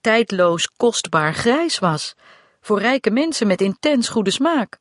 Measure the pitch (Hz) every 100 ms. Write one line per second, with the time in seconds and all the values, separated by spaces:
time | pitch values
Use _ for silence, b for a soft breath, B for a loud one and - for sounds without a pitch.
0 | 226 226 226 190 175 170 - _ 240 -
1 | - 160 151 160 233 277 339 - 185 151
2 | - - b b b b - 202 220 262
3 | 214 226 320 294 208 185 196 - 302 277
4 | 226 226 196 - 302 311 196 -